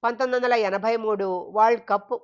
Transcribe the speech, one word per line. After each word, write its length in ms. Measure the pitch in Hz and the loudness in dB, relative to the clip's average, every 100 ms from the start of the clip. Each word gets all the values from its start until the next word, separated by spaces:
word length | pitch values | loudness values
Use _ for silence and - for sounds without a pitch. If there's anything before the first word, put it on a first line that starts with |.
పంతొమ్మిది 340 | 233 233 262 247 | -2 -2 0 0
వందల 180 | 247 240 | 2 2
ఎనభై 320 | 208 196 214 226 | 2 0 -2 -2
మూడు 300 | 220 208 196 180 - | -2 -2 -2 -2 -4
వరల్డ్ 340 | 208 226 233 - | 2 2 2 0
కప్ 280 | 202 202 240 | -4 -2 -8